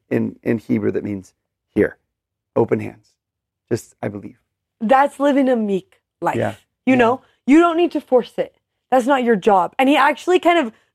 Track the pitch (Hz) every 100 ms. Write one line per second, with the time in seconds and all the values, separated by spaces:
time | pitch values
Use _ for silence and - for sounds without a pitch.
0 | - 120 110 - - 113 - 117 104 98
1 | 104 98 - _ _ _ _ 107 92 -
2 | _ _ _ _ _ 120 113 113 104 107
3 | _ _ _ _ _ _ - 117 - _
4 | 113 101 104 - _ _ _ - 208 262
5 | 277 - 285 277 262 240 208 190 - _
6 | _ - 165 117 110 - _ _ 254 254
7 | 233 262 _ _ - 302 349 330 339 302
8 | - 247 - - - _ _ _ - 262
9 | 233 269 240 208 214 190 170 - 262 294
10 | 277 294 - 359 330 339 233 - _